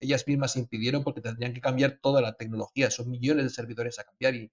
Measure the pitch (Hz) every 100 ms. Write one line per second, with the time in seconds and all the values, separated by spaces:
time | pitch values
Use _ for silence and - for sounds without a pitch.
0 | 135 135 - 143 135 127 117 113 120 143
1 | 139 - 113 117 120 120 139 127 135 135
2 | 139 139 113 - 113 110 107 - 123 -
3 | 120 123 127 151 131 - 117 117 120 107
4 | - - 131 123 110